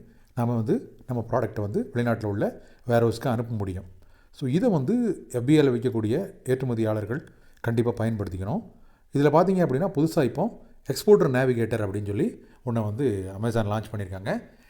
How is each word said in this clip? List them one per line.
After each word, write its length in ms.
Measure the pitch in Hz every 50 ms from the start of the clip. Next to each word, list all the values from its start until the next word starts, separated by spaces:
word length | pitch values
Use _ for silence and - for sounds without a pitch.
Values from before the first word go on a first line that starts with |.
| - - - - - _ _
நாம 200 | - 117 117 120
வந்து 420 | 117 113 110 180 247 - - - - -
நம்ம 200 | - 127 120 110 -
ப்ராடக்ட்டை 300 | 117 127 120 110 - -
வந்து 300 | 104 98 107 196 247 - -
வெளிநாட்டுல 300 | 120 120 120 113 - 110
உள்ள 380 | 107 101 101 147 220 - - - - - - -
warehouse-க்கு 440 | - 117 120 117 117 107 - - 139
அனுப்ப 240 | 120 110 117 113 120
முடியும். 300 | 107 101 95 90 92 98 - - - - - - - _ _
So, 180 | - - 151 127
இதை 180 | 127 175 226 254
வந்து 580 | 190 156 127 135 214 247 240 220 - - - -
எஃப் 160 | - 123 117
பி 140 | 127 156 156
ஏல 20 | 143
விற்கக்கூடிய 680 | 135 123 117 110 123 107 113 107 104 117 160 196 180 - - -
ஏற்றுமதியாளர்கள் 840 | - 127 131 135 127 120 110 113 107 107 107 104 98 120 156 - - - - - - - -
கண்டிப்பா 320 | - 120 117 117 117 120 113
பயன்படுத்திக்கணும். 680 | - 110 117 113 107 101 92 92 92 95 98 143 214 233 - - - - - - _ _ _ -
இதுல 160 | 139 143 147 139
பாத்தீங்க 260 | 160 180 185 190 185 175
அப்படின்னா, 240 | 139 127 135 185 - -
புதுசா 280 | 139 151 160 156 175 143
இப்போ 400 | 120 120 135 180 233 - - - - - - -
எக்ஸ்போர்ட்டர் 440 | - 135 - - - 208 202 180 151
நேவிகேட்டர் 540 | 127 127 135 131 123 117 117 110 120 110 107
அப்படின்னு 200 | 98 98 104 101
சொல்லி 380 | 101 101 104 165 233 - - - - - - -
ஒண்ணை 180 | 123 117 117 110
வந்து 460 | 104 104 113 143 131 104 98 95 95 95 98 107
Amazon 240 | 120 107 113 107 101 104
லான்ச் 120 | 110 107 - -
பண்ணியிருக்காங்க. 500 | 104 101 92 95 92 95 120 185 240 - - - - - -